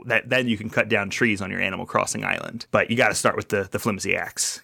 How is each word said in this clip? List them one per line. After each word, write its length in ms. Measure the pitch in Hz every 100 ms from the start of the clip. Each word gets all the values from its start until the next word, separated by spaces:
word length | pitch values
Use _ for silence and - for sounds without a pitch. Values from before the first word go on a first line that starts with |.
that 240 | 120 113 123
then 180 | 127 123
you 120 | 107
can 100 | 110
cut 200 | 127 104
down 180 | 107 98
trees 320 | - 120 98
on 100 | 95
your 80 | 95
Animal 260 | 95 92 90
Crossing 360 | 107 95 110
island. 440 | 101 50 50 117 -
But 200 | 107 -
you 80 | 117
gotta 160 | 113
start 200 | 95 113
with 140 | 104 -
the, 180 | 104 95
the 80 | 101
flimsy 360 | 120 95 95
axe. 460 | 90 90 - - -